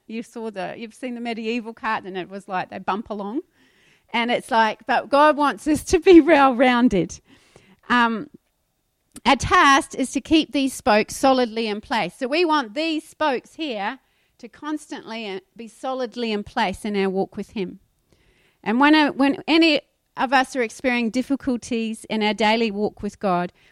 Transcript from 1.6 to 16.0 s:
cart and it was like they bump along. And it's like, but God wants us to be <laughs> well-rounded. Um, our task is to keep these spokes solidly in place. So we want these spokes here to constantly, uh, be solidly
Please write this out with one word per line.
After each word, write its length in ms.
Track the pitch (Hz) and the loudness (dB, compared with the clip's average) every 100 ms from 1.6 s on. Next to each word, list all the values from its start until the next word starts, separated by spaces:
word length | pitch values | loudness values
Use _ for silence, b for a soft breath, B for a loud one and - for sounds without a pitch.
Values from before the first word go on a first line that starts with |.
| 220 | -8
cart 320 | 226 214 220 190 | -8 -6 -6 -6
and 120 | 185 | -10
it 100 | 170 | -10
was 200 | 196 - | -14 -8
like 240 | 185 151 | -8 -8
they 80 | 202 | -8
bump 320 | 190 190 - | -6 -6 -6
along. 300 | 208 202 254 - b b b b b b | -10 -8 -10 -10 b b b b b b
And 200 | 226 240 | -4 -2
it's 180 | 240 - | -2 0
like, 360 | 226 220 - - | 0 0 -2 -2
but 220 | 233 220 | -2 0
God 280 | 277 302 285 | 4 4 4
wants 300 | 285 202 - | 0 -2 -2
us 160 | 302 - | -2 0
to 140 | 370 | 2
be 200 | 349 339 | 8 8
<laughs> 0 | |
well-rounded. 1000 | 262 294 269 233 262 247 240 190 170 - b b b b b b - | 10 6 6 4 4 6 4 2 -2 -8 b b b b b b -2
Um, 420 | 247 233 226 - - _ _ _ _ _ _ _ - | 2 2 -2 -10 -18 _ _ _ _ _ _ _ -4
our 120 | - 269 | 0 2
task 580 | - 370 302 269 - | 2 4 6 4 2
is 180 | - 262 | -4 -4
to 80 | 269 | -4
keep 300 | - 320 - | 0 0 2
these 220 | 285 269 | -2 -2
spokes 420 | - - 214 220 - | -2 2 2 0 0
solidly 520 | 269 262 240 220 226 | 2 2 0 -4 -6
in 140 | 208 | -6
place. 340 | - 240 175 - | -4 -4 -4 -6
So 100 | 254 | -4
we 180 | 302 349 | 0 0
want 280 | 302 226 | 0 -2
these 340 | 214 320 311 - | -6 -4 -6 -8
spokes 460 | - 311 247 - | -4 -2 -2 -8
here 460 | - 311 214 202 262 _ _ _ _ | -12 -10 -6 -8 -10 _ _ _ _
to 100 | 233 | -20
constantly, 800 | - 302 302 - 285 - 226 214 | -14 -10 -10 -10 -14 -12 -12 -10
uh, 120 | 190 - - | -10 -14 -20
be 120 | 226 | -20
solidly 640 | - 269 262 | -12 -8 -6